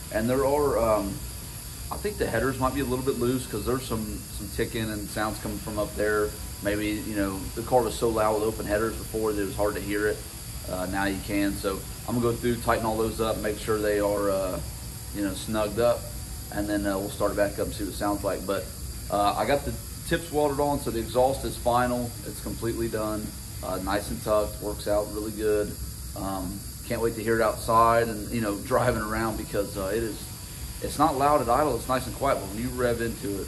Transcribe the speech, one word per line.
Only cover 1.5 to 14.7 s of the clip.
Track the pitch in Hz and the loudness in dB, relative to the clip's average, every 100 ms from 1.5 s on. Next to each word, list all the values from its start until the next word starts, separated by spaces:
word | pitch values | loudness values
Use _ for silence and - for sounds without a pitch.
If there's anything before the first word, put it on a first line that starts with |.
| - - - - | -12 -12 -10 -8
I | - | -6
think | 208 202 | -4 -2
the | 107 | 0
headers | 113 131 123 | 2 0 0
might | 131 135 | 0 0
be | |
a | 127 | 0
little | 127 131 | 0 0
bit | 120 | 0
loose | 120 127 123 | 2 0 -2
'cause | 110 98 | -4 -2
there's | 127 - | -2 -2
some, | 113 107 101 - - | -4 -4 -6 -8 -10
some | 98 - | -8 -2
ticking | 113 117 110 | -2 -2 -4
and | 104 101 | -4 -6
sounds | 113 107 104 | -2 -2 -2
coming | 107 101 | -6 -6
from | 110 107 | -6 -2
up | 104 98 | -2 0
there. | 107 107 104 - - - | 2 2 0 -2 -10 -4
Maybe, | 101 104 107 107 - | -2 0 0 -2 -2
you | 104 | 0
know, | 98 95 92 - | 0 0 -6 -6
the | |
car | 110 127 | 2 4
was | 110 - | 4 2
so | 120 | 2
loud | 110 107 107 | 4 4 4
with | |
open | 110 110 104 | 2 0 0
headers | 104 113 104 | 2 2 -2
before | - 110 110 | -4 -2 0
that | 104 | 0
it | 98 | -2
was | 98 | 0
hard | 104 | 0
to | 98 | 0
hear | 98 104 104 | -2 0 0
it. | - - - - - - | 0 -6 -10 -10 -10 -6
Uh, | 92 92 | -4 -2
now | 95 101 | 0 0
you | 98 104 | -2 -2
can. | 101 101 95 | 0 0 0
So | 101 95 - - - | -2 -2 -6 -10 -2
I'm | 120 | 2
gonna | 120 | 2
go | |
through, | 117 120 113 | 2 0 0
tighten | 117 113 113 | 2 2 2
all | 110 | 2
those | 110 107 | 0 2
up, | 110 104 | 0 0
make | 107 101 | 0 -2
sure | 117 107 | 0 0
they | 104 104 | 2 2
are, | 101 101 101 | 2 2 2
uh, | 95 92 95 - | 2 0 -4 -6